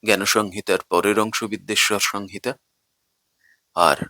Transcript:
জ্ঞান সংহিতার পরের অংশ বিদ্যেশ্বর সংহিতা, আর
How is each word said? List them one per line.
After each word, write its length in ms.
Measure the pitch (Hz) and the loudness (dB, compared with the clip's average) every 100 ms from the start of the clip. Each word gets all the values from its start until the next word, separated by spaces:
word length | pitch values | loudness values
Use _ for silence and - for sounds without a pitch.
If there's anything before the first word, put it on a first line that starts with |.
জ্ঞান 200 | 107 98 | 2 0
সংহিতার 540 | 101 110 104 95 - 92 | 2 0 0 -6 -2 -2
পরের 380 | - 87 95 104 | 2 0 2 2
অংশ 240 | 110 - | 0 -2
বিদ্যেশ্বর 560 | 110 101 - 104 - 104 | -6 -8 -4 0 0 0
সংহিতা, 520 | - 101 98 98 123 139 _ _ _ _ _ _ _ _ _ _ _ | -2 -4 -10 -8 -8 -8 _ _ _ _ _ _ _ _ _ _ _
আর 220 | - 85 71 | 2 4 4